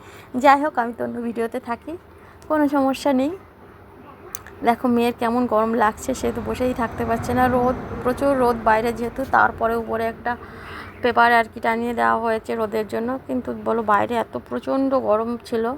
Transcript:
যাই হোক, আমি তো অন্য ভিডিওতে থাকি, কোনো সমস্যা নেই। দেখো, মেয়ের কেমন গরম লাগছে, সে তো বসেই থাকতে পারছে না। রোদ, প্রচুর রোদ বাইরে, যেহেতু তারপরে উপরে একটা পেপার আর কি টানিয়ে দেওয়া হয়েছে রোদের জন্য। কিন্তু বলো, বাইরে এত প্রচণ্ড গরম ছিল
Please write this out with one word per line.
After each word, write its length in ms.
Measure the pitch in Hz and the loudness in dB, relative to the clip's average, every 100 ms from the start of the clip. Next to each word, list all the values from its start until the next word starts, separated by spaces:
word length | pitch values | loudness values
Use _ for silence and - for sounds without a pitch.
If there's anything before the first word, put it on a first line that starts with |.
| - - - 254 | -18 -20 -8 2
যাই 160 | 269 277 | 6 6
হোক, 100 | 302 302 | 4 -2
আমি 140 | 233 | -4
তো 80 | 233 | -4
অন্য 140 | 240 233 | -6 -4
ভিডিওতে 380 | 233 226 226 247 | -6 -4 -4 -6
থাকি, 340 | 254 233 - 339 - - - - - | -8 -10 -8 -12 -14 -20 -20 -20 -2
কোনো 160 | 311 294 285 | 2 2 4
সমস্যা 360 | 269 262 294 | 2 2 2
নেই। 180 | 262 269 381 - - - - - - - - - - - - 233 | 2 0 -4 -14 -20 -20 -20 -20 -20 -20 -20 -18 -16 -18 -4 0
দেখো, 180 | 233 254 | 0 2
মেয়ের 280 | 240 233 240 | 2 0 0
কেমন 200 | 233 240 247 | -2 0 0
গরম 180 | 214 220 | 2 2
লাগছে, 380 | 226 214 220 - | 2 0 0 -6
সে 140 | 254 240 226 | -4 -4 -4
তো 60 | 214 | -6
বসেই 260 | 220 254 | -2 -2
থাকতে 300 | 254 226 - 233 | -2 -4 -4 -4
পারছে 260 | 233 - | -2 -2
না। 100 | 247 254 | 2 2
রোদ, 280 | 247 247 254 - - | 4 2 -2 -6 -6
প্রচুর 280 | 247 254 277 277 | -4 0 2 2
রোদ 160 | 240 233 | 2 2
বাইরে, 260 | 226 220 233 | 2 2 2
যেহেতু 280 | 226 233 - 262 | -4 -6 -6 0
তারপরে 420 | 220 220 226 226 233 | 4 4 2 -2 -2
উপরে 200 | 220 226 226 | -2 -4 -4
একটা 180 | 226 - 240 - - - - - - | -4 -6 -6 -10 -16 -16 -14 -16 -2
পেপার 280 | 247 233 233 233 | 0 6 6 6
আর 80 | 226 | 4
কি 80 | - | 0
টানিয়ে 340 | 233 226 233 233 | -2 -2 -2 2
দেওয়া 180 | 233 226 226 | 2 2 0
হয়েছে 260 | 226 220 233 | -2 -2 -4
রোদের 300 | 220 220 208 | -2 -2 -4
জন্য। 220 | 226 233 262 262 | -4 -4 -6 -6
কিন্তু 220 | 254 247 226 214 | -6 -4 -6 -2
বলো, 140 | 226 | -2
বাইরে 300 | 214 208 214 233 | 2 2 2 -2
এত 100 | 220 247 - | -4 -6 -8
প্রচণ্ড 420 | 247 240 269 269 262 220 | -8 -2 0 2 0 2
গরম 200 | 214 226 240 - | 0 0 -6 -4
ছিল 180 | 233 226 | -4 -2